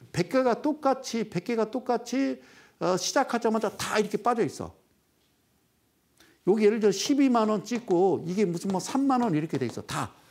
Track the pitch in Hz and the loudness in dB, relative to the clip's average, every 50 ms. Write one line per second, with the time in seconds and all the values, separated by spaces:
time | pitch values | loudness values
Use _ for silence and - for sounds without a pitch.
0 | - - - 147 180 254 - 262 262 240 220 240 - 311 294 - - 269 262 269 | -20 -6 -4 -4 -2 0 2 2 2 2 2 0 0 -2 -2 0 0 0 0 0
1 | - - - 226 208 214 - 180 - - 233 220 214 214 254 254 240 - 240 226 | -4 -6 -4 -4 -4 -4 -6 -6 -4 -2 -2 -2 -2 -2 -4 -6 -4 -2 -2 -2
2 | 240 - 247 269 269 262 262 262 - - - - - _ _ - 165 175 185 175 | -4 -4 -4 -2 -2 -2 -4 -6 -12 -20 -20 -20 -20 _ _ -4 -2 0 0 0
3 | - - - 285 254 262 - 226 - 226 220 226 226 196 - - - - - 214 | -2 0 0 0 0 0 -2 -2 0 0 0 0 -2 -2 -4 -6 -6 -2 0 0
4 | 208 - - 202 - 240 247 226 180 131 - - 92 82 - _ _ _ _ _ | 0 0 -2 -2 0 0 0 0 -2 -2 -4 -8 -12 -12 -14 _ _ _ _ _
5 | _ _ _ _ _ _ _ _ _ _ _ _ _ _ _ _ _ _ _ _ | _ _ _ _ _ _ _ _ _ _ _ _ _ _ _ _ _ _ _ _
6 | _ _ _ _ _ _ _ _ _ 175 208 220 214 202 233 226 220 202 190 - | _ _ _ _ _ _ _ _ _ 0 2 4 4 4 4 4 2 2 2 2
7 | - - 285 277 277 262 240 226 214 214 214 190 - - 240 220 - - 185 170 | 0 0 2 4 4 4 4 4 2 2 0 -2 -2 -4 -6 -6 -2 0 2 4
8 | 190 190 147 113 - 165 185 214 208 175 165 175 - 196 190 180 180 - - 262 | 4 4 2 0 -2 -2 0 0 0 0 0 -2 -2 -2 -2 -2 -2 -2 0 0
9 | 277 269 254 247 240 220 156 151 156 156 - 127 127 110 - - - - 151 156 | 2 2 2 2 2 2 0 0 0 -2 -2 -4 -4 -4 -6 -8 -10 -6 -6 -6
10 | 131 - - - _ _ | -6 -6 -10 -16 _ _